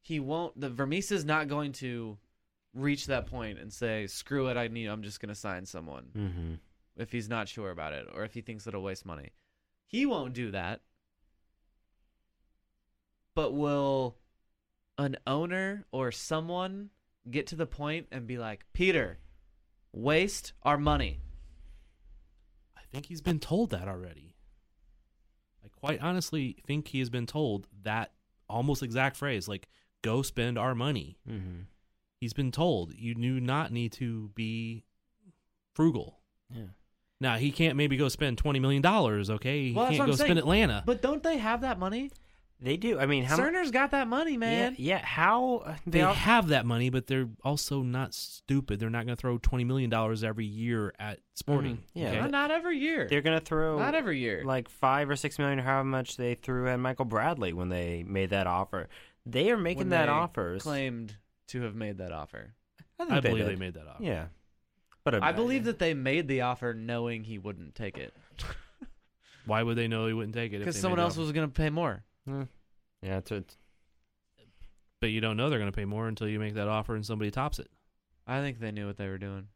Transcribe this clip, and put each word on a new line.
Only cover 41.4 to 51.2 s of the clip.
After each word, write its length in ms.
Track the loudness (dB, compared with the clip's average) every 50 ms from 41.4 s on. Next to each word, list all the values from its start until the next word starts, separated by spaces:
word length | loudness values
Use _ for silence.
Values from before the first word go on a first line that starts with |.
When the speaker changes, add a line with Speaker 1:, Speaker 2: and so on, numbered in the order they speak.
| 2 0 0 0 0
Speaker 1:
that 160 | -2 -2 -2
money? 320 | -2 -2 -2 -2 -4 -6 -10 -14 -20 -20 -20 _ _ _ _ _
Speaker 2:
They 160 | -2 0 0
do. 200 | 0 2 0 2
I 100 | 4 4
mean, 180 | 4 4 4 4
how 120 | 4 4 4 4
m- 100 | 4 2
Speaker 1:
Cerner's 180 | 2 0 2 2
got 180 | 2 2 4
that 160 | 2 0 0
money, 300 | 2 0 0 0 0 0
man. 400 | 0 2 2 2 2 2 0 0 -2
Speaker 2:
Yeah, 200 | 0 2 2 2
yeah. 60 | 2
How, 580 | -2 2 4 6 6 6 6 4 2 0 0 -2
uh, 80 | -6 -8 -8 -6
Speaker 3:
They 140 | 2 6 6
Speaker 2:
they 20 | 6
al- 120 | 6 6
Speaker 3:
have 340 | 4 6 8 8 8 8 6
that 160 | 4 4 4
money, 260 | 4 2 4 4 4
but 180 | 2 0 0 2
they're 200 | 0 0 0 0 -4 -4 -2
also 400 | -2 0 0 0 -2 0 0 0
not 320 | 0 0 0 -2 -2 -4
stupid. 640 | -8 -10 -10 -12 -16 _ 2 2 2 2 2 -2 -2
They're 100 | 0 0
not 140 | 0 0 0
gonna 120 | -2 -4
throw 220 | -2 0 0 0 4
twenty 260 | 4 2 4 4 2
million 260 | 2 2 2 2 2
dollars 320 | 4 4 4 2 2 0 0
every 220 | -2 -2 -2 -4
year 460 | -4 -4 -4 -2 0 2 2 0 -2 -4 -6
at 200 | -8 -8 -8 -10